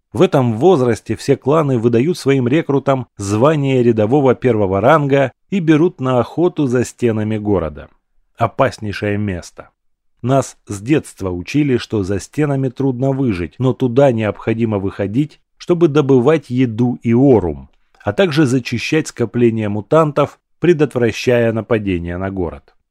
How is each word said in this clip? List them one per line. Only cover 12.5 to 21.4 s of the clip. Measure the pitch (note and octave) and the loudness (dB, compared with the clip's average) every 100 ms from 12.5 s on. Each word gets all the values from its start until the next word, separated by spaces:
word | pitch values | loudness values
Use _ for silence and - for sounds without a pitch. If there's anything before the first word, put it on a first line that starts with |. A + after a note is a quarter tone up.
| C#3 C3+ | -2 -4
трудно | - C3+ B2 C3+ | -2 -4 -2 -2
выжить, | C3+ C3+ F#2 E2 - | 0 -2 -2 -6 -2
но | B2+ | -2
туда | A#2+ C3 A#2 C#3 | 0 0 2 2
необходимо | A2+ G#2+ G2 - A2+ A#2 G#2 | 2 -2 -4 -4 -2 -2 -2
выходить, | F#2+ - G2 A2 D3+ _ _ _ | -4 -4 -4 -2 -4 _ _ _
чтобы | - F3 E3 | -4 2 2
добывать | C#3+ C3+ C3+ A#2+ D#3+ - | 2 4 4 4 0 0
еду | B2 B2+ A2 B2 - | -2 -2 0 -2 -2
и | A#2 | 0
орум, | A#2 C#3 A#2 F2 C#2+ C2 _ _ _ | 2 4 4 2 -6 -14 _ _ _
а | - | -4
также | G#2 F#3+ C#3+ D3 | 0 0 2 2
зачищать | C3 A#2 A#2 - D#3 - | 0 -2 -6 -4 -4 -4
скопление | - A#2 B2 A#2+ A2 G#2+ | -4 -4 2 2 2 -4
мутантов, | G#2 G2+ D#3 D#3+ C#3+ C#3+ - _ _ | -6 0 2 2 0 -2 -4 _ _
предотвращая | D#3+ D#3+ C#3+ B2+ A#2 G2+ - A#2+ | 0 2 0 0 -2 -2 0 0